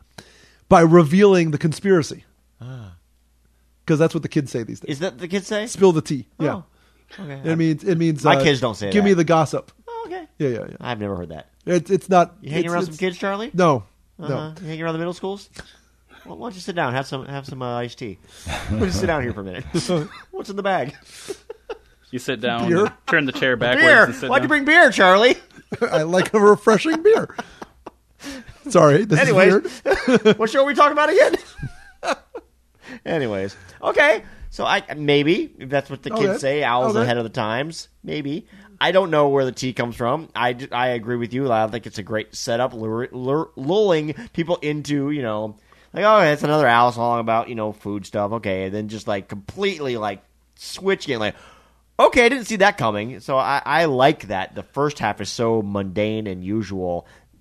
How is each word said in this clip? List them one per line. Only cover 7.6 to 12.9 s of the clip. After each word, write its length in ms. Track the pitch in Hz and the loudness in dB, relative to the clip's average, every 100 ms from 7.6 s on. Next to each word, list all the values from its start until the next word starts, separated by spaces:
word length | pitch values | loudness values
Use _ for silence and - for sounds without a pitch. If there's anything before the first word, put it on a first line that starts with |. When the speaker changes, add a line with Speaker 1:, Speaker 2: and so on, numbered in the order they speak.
| 160 151 | 0 0
Speaker 1:
it 160 | 202 165 | 0 0
means, 240 | 165 147 | 0 2
Speaker 2:
My 140 | 151 139 | 2 4
Speaker 1:
uh, 60 | |
Speaker 2:
kids 160 | 135 135 | 4 2
don't 160 | 127 101 | -2 -4
say 160 | 101 | -2
Speaker 1:
"Give 100 | 202 | 2
me 80 | 202 | 4
Speaker 2:
that. 60 | 180 | 4
Speaker 1:
the 80 | |
gossip." 480 | 165 165 151 147 - _ - | 4 2 2 -4 -8 _ -16
Speaker 2:
Oh, 160 | 466 453 | -12 -10
okay. 200 | 370 320 - | -12 -14 -6
Speaker 1:
Yeah, 100 | 143 | -4
yeah, 160 | 113 - | -4 -10
yeah. 60 | - | -12
Speaker 2:
I've 200 | - 117 | -10 -8
never 160 | 104 95 | -6 -8
heard 140 | 87 | -10
that. 180 | 78 - _ - | -14 -18 _ -4
Speaker 1:
It's, 240 | 175 156 | -2 0
it's 180 | 190 - | -2 2
not, 280 | 180 175 - | 2 2 -2
Speaker 2:
You 100 | 135 | -6
hanging 160 | 156 170 | -4 -2
Speaker 1:
it's, 60 | |
Speaker 2:
around 100 | 175 | -2
some 60 | 175 | -4